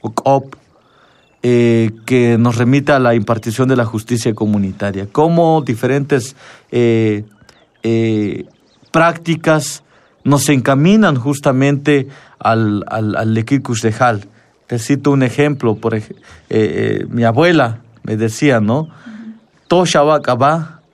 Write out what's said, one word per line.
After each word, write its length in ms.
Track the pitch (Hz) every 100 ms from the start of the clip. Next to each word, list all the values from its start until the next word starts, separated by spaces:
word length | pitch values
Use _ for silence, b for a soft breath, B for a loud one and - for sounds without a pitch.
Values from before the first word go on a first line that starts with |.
o 100 | 113
Kop, 440 | - - 135 135 - _ b b b b b b _
eh, 480 | 123 120 120 113 113 110 -
que 320 | 127 120 117
nos 200 | 120 113
remite 340 | 120 139 143
a 80 | 143
la 160 | 123 117
impartición 520 | 107 113 117 110 127
de 60 | 127
la 100 | 113
justicia 500 | 113 107 120 120 107
comunitaria, 720 | 107 104 95 92 101 95 98
cómo 520 | - 160 170 165 160 131
diferentes, 720 | 117 123 139 139 143 - - B B B
eh, 540 | 123 117 113 110 104 107 _ b b b _
eh, 640 | 113 113 113 107 104 - - _ _ _ _
prácticas 920 | 160 165 170 170 160 165 156 139 - b b b b
nos 240 | 131 143 120
encaminan 680 | 139 120 135 160 220 202 135
justamente 920 | 131 143 143 131 139 143 143 143 135 B B B
al, 480 | 107 113 110 104 -
al, 280 | 113 107 -
al 180 | 110
Lekil 300 | 110 113 139
Kush 200 | - 113
Lejal. 440 | 113 107 127 104 - b b b _
Te 100 | 120
cito 320 | - 143 147
un 140 | 139
ejemplo, 500 | 127 - 147 139 117 107
por 200 | 113 110
ej-, 160 | 104
eh, 920 | - - - _ 110 107 87 110 104
eh, 40 | -
mi 140 | 117
abuela 560 | 117 117 170 165 123 113 - _
me 120 | - 107
decía, 440 | 113 110 147 120
¿no? 300 | 104 127 160 B B B B B _ _ _
"Tosh 300 | 170 175 156
Abak 320 | 147 151 143
Abba 520 | 123 139 160 156 - _